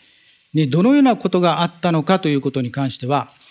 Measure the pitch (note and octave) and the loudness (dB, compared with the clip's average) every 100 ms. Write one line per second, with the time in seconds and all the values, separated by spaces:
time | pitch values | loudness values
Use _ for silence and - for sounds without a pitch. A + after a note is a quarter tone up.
0 | _ _ _ _ _ D#3 C#3+ D#3+ A3 C#4+ | _ _ _ _ _ -2 0 2 4 4
1 | C4 G#3+ F#3+ F3+ F3 D3+ E3+ - F3 D#3+ | 4 2 -2 0 2 0 -2 -2 -2 0
2 | D3 F#3+ D#3 C#3+ C#3 C3 A#2+ C#3+ C3+ - | 0 0 0 -2 -2 -4 -6 -4 -6 -6
3 | B2+ C#3+ - _ - | -4 -4 -4 _ -20